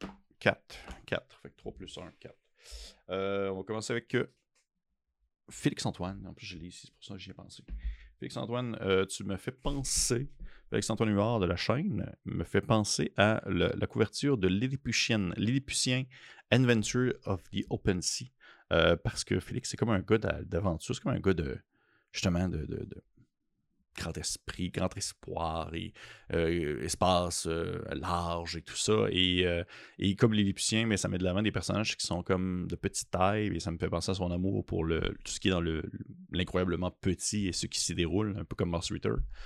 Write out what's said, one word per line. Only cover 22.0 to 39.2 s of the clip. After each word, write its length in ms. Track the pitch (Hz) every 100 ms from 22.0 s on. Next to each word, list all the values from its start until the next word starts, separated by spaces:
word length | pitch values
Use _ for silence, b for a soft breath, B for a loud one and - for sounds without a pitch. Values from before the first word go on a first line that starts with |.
| _
justement, 340 | - 95 87 92
de, 120 | 78
de, 260 | 71 -
de 180 | - - - _ _ _ _ _ _ _ _ -
grand 200 | 82 85
esprit, 540 | - - - - 87
grand 260 | 92 90 101
espoir, 800 | - - - 85 82 80 80
et, 180 | 85 90 - B B B
euh, 480 | 85 82 85 73 62
espace, 640 | 85 - 90 90 87 - 85
euh, 360 | 82 87 87 -
large 640 | 71 - 87 85 85 82 82
et 60 |
tout 140 | - -
ça. 300 | - 107 104
Et, 340 | 90 90 90 90
euh, 180 | 85 - B B B
et 160 | 98
comme 180 | 95 120
les 100 | 104
Lilliputiens, 440 | 98 95 - 110 113
mais 100 | 98
ça 120 | 101
met 100 | 90
de 60 |
l'avant 180 | 90 95
des 80 | 107
personnages 460 | 92 92 98 107 -
qui 100 | -
sont 160 | 87
comme 460 | 90 92 92 90 87
de 80 | 85
petite 340 | 98 - -
taille, 380 | 90 92 107 104
et 100 | 85
ça 140 | 87
me 60 | 82
fait 120 | 87
penser 220 | 85 95
à 20 |
son 160 | 95 87
amour 340 | 87 95 104
pour 200 | - 92
le, 160 | 82 80 90 -
tout 80 | -
ce 80 | -
qui 80 | 95
est 20 |
dans 100 | 90
le, 220 | 85 80 - - - - 190
l'incroyablement 640 | 85 90 90 90 85 90
petit 560 | - 95 87 - 104 95
et 40 |
ce 140 | - -
qui 140 | -
s'y 160 | - 87
déroule, 400 | 82 95 107 95
un 60 |
peu 100 | 85
comme 160 | - 87
Moss 220 | 85 -
Ritter. 180 | 87 104 117